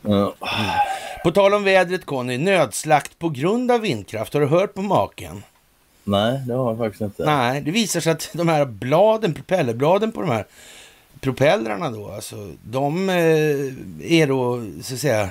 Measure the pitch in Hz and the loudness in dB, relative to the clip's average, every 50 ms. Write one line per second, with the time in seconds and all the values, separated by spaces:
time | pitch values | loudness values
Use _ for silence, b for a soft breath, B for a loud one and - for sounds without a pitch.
0 | _ 104 104 98 101 95 - _ - B B 107 107 B B B 831 B B B | _ 2 2 2 2 0 -2 _ -8 B B -4 -2 B B B 0 B B B
1 | B B B B - 170 170 196 196 196 202 208 202 196 190 190 185 170 180 180 | B B B B -2 2 4 6 6 6 4 4 4 4 6 4 4 4 0 -6
2 | - - 143 131 123 127 123 123 151 196 196 180 151 117 - - - 151 156 147 | -6 -6 -6 -4 -4 -4 -2 0 2 2 4 4 2 2 0 -8 0 2 2 2
3 | - - _ _ 165 165 156 123 139 175 214 240 254 240 247 233 220 208 135 107 | 2 -2 _ _ -4 -4 -4 0 0 0 0 0 2 2 2 2 2 0 -2 -4
4 | 95 - - 107 110 - - 147 147 139 151 175 196 208 - 190 190 208 185 131 | -4 -8 -6 -8 -8 -4 0 0 2 4 4 2 2 0 -4 -6 -2 0 2 2
5 | 98 90 _ - 90 82 80 101 104 _ _ _ _ _ _ _ _ _ _ _ | 2 0 _ -14 -14 -14 -14 -14 -16 _ _ _ _ _ _ _ _ _ _ _
6 | _ 101 101 98 104 113 127 135 135 123 117 127 131 120 113 113 120 110 101 - | _ 0 0 2 2 2 0 -2 -4 -4 -4 -2 -2 -2 -2 -2 -4 -6 -4 -6
7 | 110 104 101 - - 156 151 139 123 120 131 147 - 147 170 226 226 185 - 175 | -8 -8 -6 -4 -2 0 2 2 0 0 -2 -2 -4 -2 -2 0 -2 0 -2 -2
8 | 156 160 160 156 - - - 147 170 165 160 151 143 131 113 98 - 123 147 165 | 0 0 -2 -2 -4 -12 -6 -2 0 2 2 2 0 -2 -4 -8 -2 0 2 4
9 | 202 220 220 220 220 196 147 131 - - 180 185 156 120 113 117 135 151 180 202 | 4 4 2 2 0 -4 -4 -4 -4 -2 0 0 0 0 0 0 2 2 2 2
10 | 214 226 220 220 208 175 120 110 95 B B B B B B B B B B B | 0 -2 -4 -4 -2 -2 -2 -2 -4 B B B B B B B B B B B
11 | B B B - - 127 131 - 131 147 180 214 226 220 214 196 175 147 113 107 | B B B -6 -4 -4 0 2 4 4 4 2 0 -4 -6 -4 -4 -6 -6 -8
12 | 104 101 95 107 110 - 113 107 104 95 71 - - - 113 131 139 143 151 180 | -12 -12 -12 -12 -14 -14 -14 -14 -14 -14 -14 -16 -16 -6 -4 -2 -2 0 0 -2
13 | 190 190 185 175 165 165 160 156 151 151 147 139 143 135 131 131 - 92 85 76 | -2 0 0 2 4 4 4 4 2 2 0 0 -2 -6 -8 -10 -14 -14 -14 -12
14 | 73 101 170 165 160 135 135 135 127 123 123 123 117 104 78 80 - - 131 123 | -2 2 4 4 4 4 2 2 2 0 -2 -2 -6 -10 -12 -12 -10 -10 -8 -4
15 | 110 120 113 107 104 95 | 0 0 2 2 0 -2